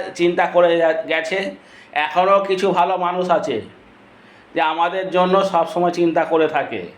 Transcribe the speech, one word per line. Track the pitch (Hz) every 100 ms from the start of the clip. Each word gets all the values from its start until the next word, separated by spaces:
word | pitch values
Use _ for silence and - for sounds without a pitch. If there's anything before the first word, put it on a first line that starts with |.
| -
চিন্তা | - 175 180 175
করে | 175 175 170
যা-, | 165 160 143
গেছে। | 160 - 190 196 - - - -
এখনও | - 156 175 185 196
কিছু | 196 185 196
ভালো | 175 180 185
মানুষ | 175 180 180
আছে | 160 151 113 101 - - - - - - - -
যে | 160
আমাদের | 156 160 175 190 190
জন্য | 175 185 190
সব | 190 175 165
সময় | 175 175
চিন্তা | 175 170 165
করে | 151 160 156
থাকে। | 147 131 110 85